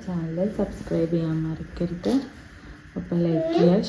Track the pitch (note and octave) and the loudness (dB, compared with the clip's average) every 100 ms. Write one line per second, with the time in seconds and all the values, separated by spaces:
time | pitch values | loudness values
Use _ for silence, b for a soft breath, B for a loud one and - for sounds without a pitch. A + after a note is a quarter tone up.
0 | F#3+ F3 D#3+ E3 G#3 G#3+ G3 - - E3+ | -4 -4 -4 -2 -2 0 -4 -4 -4 0
1 | E3 E3+ D#3+ D#3+ D#3+ D#3+ - - F3 F3 | 2 0 0 0 -2 -4 -8 -4 -4 -2
2 | G3+ C4+ - - B B B B B - | 0 0 -2 -14 B B B B B -10
3 | - E4+ E3+ E4 E4 E4 F3 G3+ | -2 2 2 2 2 6 6 6